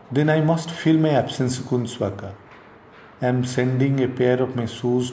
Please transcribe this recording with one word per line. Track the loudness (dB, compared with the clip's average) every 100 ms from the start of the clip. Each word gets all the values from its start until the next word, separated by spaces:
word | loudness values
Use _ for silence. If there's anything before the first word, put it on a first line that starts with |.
| -4
Then | 0 4 4
I |
must | 2 0 -2
feel | -2 2 4
my | 4
absence | 2 0 -2 -2 -2
in | -4
Kungsbacka. | -2 -2 -4 -4 -6 -12 -16 -20 -20 -20 -20 -20 -20 -20 -6
I | -2
am | 0 -2
sending | -2 0 0 0 0 0
a |
pair | 0 2 2 0
of | -2
my | -6
shoes | -4 -2 0 -2